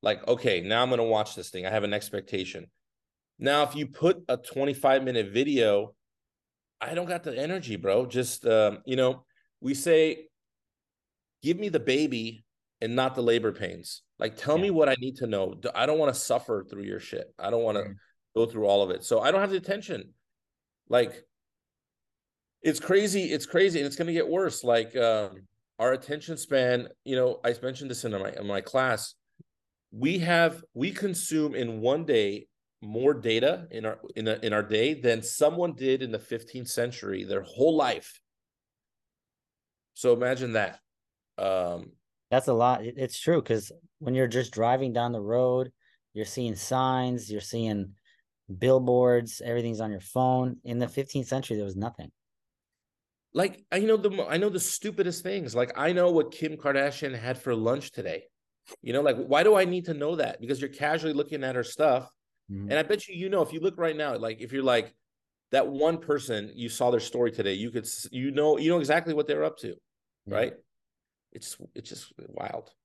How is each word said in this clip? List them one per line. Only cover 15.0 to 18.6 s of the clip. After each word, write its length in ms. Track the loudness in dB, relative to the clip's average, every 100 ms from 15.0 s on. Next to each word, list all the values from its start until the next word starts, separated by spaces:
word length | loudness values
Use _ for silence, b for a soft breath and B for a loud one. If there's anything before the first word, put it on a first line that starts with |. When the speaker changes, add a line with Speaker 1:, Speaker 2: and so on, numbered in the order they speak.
| -2 -6
Speaker 1:
to 100 | -2
know. 280 | 0 -2 -4
D-, 140 | -6 0
I 100 | 0
don't 100 | 2
wanna 160 | 2
suffer 500 | 0 0 -2 0 -4
through 200 | -4 -10
your 160 | -8 -8
shit. 320 | -8 -10 -10 _
I 120 | -2
don't 140 | 0
wanna 180 | 0 -2
Speaker 2:
Mm-hmm. 100 | -4 -10 b b _ 0
Speaker 1:
go 100 | 0
through 220 | 2